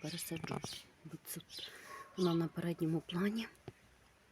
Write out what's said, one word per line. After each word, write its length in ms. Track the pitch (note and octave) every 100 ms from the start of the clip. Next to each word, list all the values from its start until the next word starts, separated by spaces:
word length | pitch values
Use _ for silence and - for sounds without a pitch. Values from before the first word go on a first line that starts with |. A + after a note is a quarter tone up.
пересаджу. 580 | D#3 E3+ - E3 - - - - - - D#3
Бо 120 | D#3+ -
це 160 | E3+ - - - - - - - -
вона 160 | F3+
на 140 | E3 E3
передньому 520 | - E3+ E3 D#3+ D#3+
плані. 480 | - F3 G3+ A3 A3+ - - - - - - - -